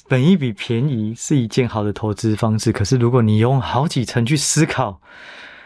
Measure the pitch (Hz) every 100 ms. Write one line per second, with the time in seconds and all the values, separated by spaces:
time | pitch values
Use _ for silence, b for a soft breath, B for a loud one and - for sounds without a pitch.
0 | - 131 151 190 131 101 - 117 147 117
1 | 107 117 - 147 113 - 120 110 104 95
2 | 110 101 113 107 113 110 113 104 98 131
3 | 120 127 110 107 120 135 - 123 165 -
4 | 107 123 117 147 - 147 156 - 113 95
5 | B B B B B B